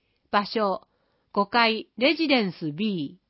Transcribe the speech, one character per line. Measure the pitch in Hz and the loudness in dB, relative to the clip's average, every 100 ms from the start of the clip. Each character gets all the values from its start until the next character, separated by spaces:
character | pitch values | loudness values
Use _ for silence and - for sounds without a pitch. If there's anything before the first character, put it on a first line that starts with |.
| _ _ _ | _ _ _
場 | 208 196 | -2 0
所、 | 233 202 180 _ _ _ _ _ | -2 0 -2 _ _ _ _ _
五 | 202 202 | -4 0
階 | 240 226 220 - - | 2 2 0 -6 0
レ | 262 320 | 0 2
ジ | 311 | 2
デ | 262 196 | 2 0
ン | |
ス | - 156 | -4 -8
B。 | 147 214 180 135 - | -4 -2 -2 -6 -10